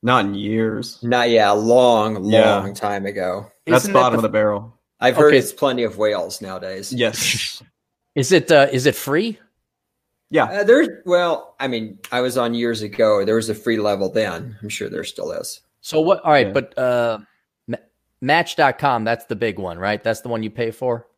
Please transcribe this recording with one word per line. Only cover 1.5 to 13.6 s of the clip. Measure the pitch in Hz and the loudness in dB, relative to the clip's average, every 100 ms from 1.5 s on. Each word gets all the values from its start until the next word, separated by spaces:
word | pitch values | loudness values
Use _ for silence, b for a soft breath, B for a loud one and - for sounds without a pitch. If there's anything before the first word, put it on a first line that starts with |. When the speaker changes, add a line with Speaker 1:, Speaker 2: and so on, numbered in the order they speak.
Speaker 2:
a | |
long, | 104 113 120 123 113 107 107 | 2 4 6 6 4 2 -2
Speaker 1:
Yeah. | 98 110 110 101 | 2 4 4 2
Speaker 2:
long | 98 | -2
time | 101 104 101 98 | -6 -6 -4 -6
ago. | 101 90 95 - _ - | -6 -4 -6 -10 _ 0
Speaker 1:
That's | 117 | 2
Speaker 3:
Isn't | 202 | 4
that | 190 | 2
Speaker 1:
bottom | 127 | 2
Speaker 3:
the | 117 | 2
Speaker 1:
of | |
the | 113 | 0
barrel. | 107 107 101 113 _ _ _ | 0 0 -2 -8 _ _ _
Speaker 2:
I've | 127 123 | 0 4
heard | 151 | 6
Speaker 3:
Okay. | 139 | 6
Speaker 2:
it's | - | 2
Plenty | - 143 123 | -4 -2 -2
of | 117 95 | -4 -2
Whales | 107 101 87 - | -2 -2 -6 -10
nowadays. | 98 95 92 95 101 | -12 -12 -12 -12 -10
Speaker 1:
Yes. | 123 117 107 - - - - - _ _ _ _ - | -2 -2 -2 -4 -4 -6 -12 -20 _ _ _ _ -4
Speaker 3:
Is | 127 | 2
it, | 180 - | 2 6
uh, | 156 139 | 4 6
is | 127 139 | 2 0
it | - | -2
free? | - 151 226 214 _ _ _ _ _ _ _ _ _ | -2 -2 -2 -8 _ _ _ _ _ _ _ _ _
Speaker 1:
Yeah. | - 120 | 0 0
Speaker 2:
Uh, | 190 | 0
there, | 208 262 320 - 185 | 4 4 4 -4 -2
well, | 175 175 156 - _ | 0 0 -4 -8 _
I | 135 | -6
mean, | 117 110 98 - | -6 -8 -14 -6
I | 123 | -2
was | 127 123 | -2 -2
on | 120 117 | -2 -2
years | 117 113 | -2 -4
ago. | 107 104 110 104 98 | -8 0 2 4 2
There | 113 | 0
was | 110 | 0
a | |
free | 107 | -4